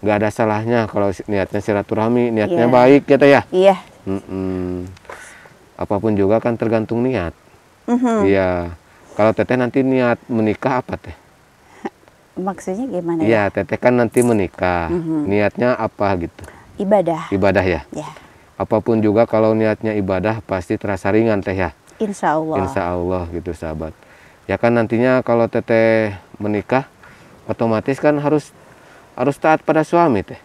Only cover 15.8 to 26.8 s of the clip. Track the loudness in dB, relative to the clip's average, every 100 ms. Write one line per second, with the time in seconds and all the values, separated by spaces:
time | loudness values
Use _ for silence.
15.8 | -4 -2 -2 -2 -6 -10 -20 -20 -20 -8
16.8 | 0 2 2 -4 -4 0 2 2 2 -2
17.8 | -4 -12 -12 -16 -20 -20 -20 _ -2 -2
18.8 | 0 0 2 2 2 2 2 2 0 0
19.8 | -2 -4 -2 -2 -2 -4 -4 -6 -4 -6
20.8 | -4 -4 0 2 2 0 -2 -2 -4 -6
21.8 | _ -6 -6 -2 -2 -2 -2 -4 -4 -4
22.8 | -4 -2 -2 -4 -4 -8 -8 -8 -8 -8
23.8 | -10 -12 -20 -20 -20 -20 -6 0 2 2
24.8 | 0 0 2 2 2 0 2 -2 0 2
25.8 | 4 2 0 -6 -16 -8 -4 -4 0 -2